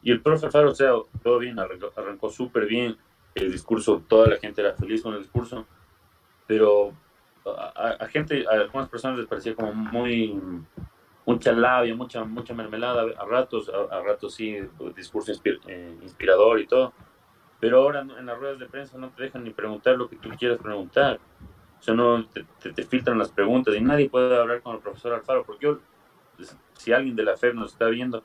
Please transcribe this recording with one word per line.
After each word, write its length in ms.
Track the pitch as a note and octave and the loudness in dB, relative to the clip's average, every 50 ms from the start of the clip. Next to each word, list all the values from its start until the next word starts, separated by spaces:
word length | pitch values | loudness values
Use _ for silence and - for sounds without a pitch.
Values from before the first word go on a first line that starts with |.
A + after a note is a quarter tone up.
| - | 4
Y 80 | A#2 | 2
el 100 | B2 A2+ | 2 4
profe 240 | - D3+ D#3 D#3 D3+ | 4 2 2 2 0
Alfaro, 260 | D3 - D3 D3 C#3+ | 2 4 6 6 6
o 40 | C3 | 6
sea, 160 | - C#3 C3+ B2 A#2 A2 - _ B2 _ | 4 4 6 6 4 2 -4 _ -4 _
todo 160 | A#2+ A#2+ A#2+ | 4 4 4
bien, 180 | B2 B2 A#2 A2 | 2 -2 -4 -6
arrancó, 320 | F#2+ - A2+ - F#2+ G#2 _ | -6 -6 -6 -10 -10 -10 _
arrancó 340 | A2 G2 G2 G#2 G2 - A#2+ | -10 -10 -10 -8 -6 -8 -8
súper 360 | G#2+ - B2+ B2 - A#2+ G#2 | -4 -6 -8 -2 0 0 0
bien 320 | G#2+ A2+ A#2+ B2 A#2 A2+ _ _ _ _ _ _ _ _ | 2 0 0 -2 -2 -4 _ _ _ _ _ _ _ _
el 180 | - F#2+ F#2+ F2+ | -4 -4 -2 -4
discurso, 500 | F2+ - - A2+ A2 A2 - G2+ E2+ - | -4 -2 -2 -2 0 2 2 2 2 2
toda 220 | _ A2 A2 A2+ A2+ | _ 8 8 8 8
la 80 | G2+ | 6
gente 240 | - - G#2+ G#2 - | 2 -4 -8 -4 0
era 140 | G2+ G2+ G2 | -2 -2 0
feliz 280 | - A2 G2 A2 A2 | -2 -4 -2 -2 -4
con 120 | A2 A2+ G#2+ | -4 -6 -8
el 80 | G#2 | -10
discurso, 440 | G2 - _ A#2 A#2 - B2 A#2 A2 _ _ _ _ _ _ _ _ _ _ _ _ _ _ _ _ | -12 -6 _ -6 -6 -4 -10 -14 -14 _ _ _ _ _ _ _ _ _ _ _ _ _ _ _ _
pero 460 | _ G#2+ G#2+ A2 G#2 G#2 G#2 G2+ G2+ G2 - _ _ _ _ _ _ _ _ _ | _ 4 4 6 6 6 6 4 2 -2 -14 _ _ _ _ _ _ _ _ _
a, 260 | F#2+ - - - - - | -10 -10 -8 -10 -12 -8
a, 140 | - A2 A#2 A2 - A2 | -6 -4 -4 -4 -4 -8
a 40 | - | -4
gente, 380 | - D3+ D3+ D#3 D3+ C#3 A#2 | -4 -4 -2 -2 -4 -4 0
a 100 | - A2 | 2 2
algunas 340 | G#2+ G#2 G2+ - C3+ - - | 2 2 0 -2 -8 -8 -6
personas 280 | - A#2 A2 C3 C3 B2 | -10 -8 -6 -4 -4 -4
les 100 | A2 - | -6 -6
parecía 280 | A2 G2+ - A#2 A2 | -8 -6 -6 -8 -6
como 180 | A2+ A2 G#2+ G#2 | -4 -6 -6 -4
muy, 640 | A2 A2 A2 A2+ A#2+ B2 A#2+ A#2 A#2 A2+ G#2+ G2+ G2 G2 F#2 F2+ F2 D#2+ _ _ - - - _ _ _ _ _ _ _ | -6 -6 -4 -4 -4 -2 0 0 0 0 -2 -4 -6 -8 -8 -10 -12 -12 _ _ -16 -16 -16 _ _ _ _ _ _ _
mucha 280 | - A#2+ A#2+ - B2+ A#2 | -2 -2 2 4 2 4
labia, 420 | A#2 A#2+ B2 B2+ B2+ A#2+ A#2 A#2 | 4 4 4 4 2 2 0 -2
mucha, 300 | A#2 B2+ B2 - A#2+ A2 | -6 -10 -10 -8 -8 -8
mucha 280 | A2 A2 A#2+ A#2 - A#2+ | -8 -8 -10 -10 -10 -10
mermelada, 500 | A#2 A2 G#2+ G#2+ A2 A#2+ A#2+ B2 A#2+ A2+ A#2 A#2 - | -10 -10 -8 -8 -6 -4 -2 0 0 -2 -2 -4 -8
a 80 | G2+ | -6
ratos, 440 | G2+ A2+ B2+ B2+ - - A2+ G#2 - | -2 0 0 0 0 -4 -6 -6 -4
a, 260 | - G2 G2+ - - | -4 -4 -4 -4 -4
a 60 | F#2 | -4
ratos 320 | F2 G2+ G#2 G#2 - - - | -2 -2 -2 -2 -4 -12 -10
sí, 240 | - A2 G#2+ G#2+ G2+ G2 F#2 - D#2 C2 - - | -8 -8 -6 -6 -8 -10 -12 -12 -12 -12 -12 -12
discurso 380 | - F2 - - G#2+ G#2+ - | -12 -18 -8 -8 -6 -4 -4
inspir-, 300 | G2 - _ G2+ F#2+ - _ G2+ | -8 -2 _ -2 -2 -2 _ -16
eh, 300 | F#2 F2+ F2 E2+ E2 E2+ | -16 -14 -14 -16 -18 -18
inspirador 580 | F2 F#2 - _ - F#2+ F#2+ F#2 G#2 A2+ A#2 A2 | -18 -20 -14 _ -10 -6 2 4 4 4 4 2
y 80 | G#2 - | 0 0
todo, 240 | A#2+ B2+ C3 B2+ _ _ - _ _ _ _ _ _ _ _ _ _ _ | 0 0 0 0 _ _ -20 _ _ _ _ _ _ _ _ _ _ _
pero 160 | - A#2 A#2+ B2+ | -2 4 6 6
ahora 220 | C3+ C#3+ D3 C#3+ C#3 | 6 6 2 -2 -8
no, 140 | C3+ B2+ A#2+ | -10 -16 -16
en 80 | B2+ | -12
las 120 | B2 A#2 A#2 | -12 -12 -10
ruedas 220 | C3+ C#3 C#3 C3 | -8 -10 -10 -10
de 80 | B2 A#2 | -14 -16
prensa 300 | - C3+ C#3 C3 B2+ C3 | -14 -14 -14 -14 -14 -16
no 120 | C3 B2+ | -16 -16
te 140 | _ - B2+ | _ -10 -12
dejan 200 | C3+ - B2+ A#2+ | -10 -10 -12 -12
ni 80 | A2+ | -12
preguntar 440 | G#2+ - G#2 G#2+ G#2+ G2+ _ B2+ B2+ | -10 -8 -8 -8 -8 -2 _ 2 2
lo 140 | B2+ B2 A#2 | 2 0 -8
que 80 | - - | -10 -14
tú 120 | - A2+ A2+ - | -14 -14 -10 -4
quieras 220 | B2 B2 A#2+ A2 | -2 -2 -2 -2
preguntar, 600 | - A2 G#2+ G2+ F#2 F2+ _ C3+ C#3 C#3 A#2 - _ _ _ _ - - - _ _ _ _ _ | -4 -8 -8 -8 -8 -2 _ 2 2 2 0 -4 _ _ _ _ -20 -20 -20 _ _ _ _ _
o 40 | |
sea, 120 | - - A2+ | -2 0 2
no, 320 | A#2 B2 A#2+ A#2+ A#2 A2 | 4 4 4 4 2 0
te, 200 | - _ - - _ _ _ | -6 _ -14 -14 _ _ _
te, 120 | - F2+ D#2+ | -14 -10 -8
te 100 | - - | -8 -6
filtran 340 | - - B2+ - B2 B2 A2 | -2 -2 0 0 0 0 0
las 140 | G2+ - | -2 -2
preguntas 420 | - - G2+ G2+ B2 B2+ B2+ A2 G#2 | 0 0 2 2 2 2 2 2 0
y 60 | G#2 | 2
nadie 280 | A2+ B2+ D3 D3 C#3+ - | 2 2 4 4 2 4
puede 260 | - B2+ B2+ B2+ B2+ B2 | 4 2 2 4 4 2
hablar 240 | A#2 A2+ A#2+ A#2+ | 2 0 -2 -4
con 140 | _ B2 A2+ | _ -10 -12
el 60 | A2 | -10
profesor 320 | - G#2 G2 - - A#2+ A#2+ | -12 -14 -16 -10 -6 -6 -6
Alfaro, 320 | A2 - - C3 B2+ B2 | -6 -2 -2 -2 -2 -2
porque 200 | - - - - | -4 -10 -2 0
yo, 140 | D3 D3 D3 - _ _ _ _ _ _ _ _ _ _ - F2+ - - - _ _ _ | 0 0 0 -6 _ _ _ _ _ _ _ _ _ _ -20 -20 -20 -20 -20 _ _ _
si 200 | - - A2+ A2+ | -12 0 2 2
alguien 220 | B2+ C3+ C3 A#2+ | 2 2 0 -2
de 80 | A2 G#2+ | -2 0
la 140 | G#2 F#2+ - | 0 0 2
fep 160 | - B2 A#2+ | 0 0 0
nos 200 | A#2 G#2+ F#2 - | 0 -8 -10 -4
está 140 | _ A2+ A2+ | _ 0 0
viendo 360 | A#2 A#2+ B2+ B2+ A#2 A2 - | 0 0 -4 -6 -6 -8 -10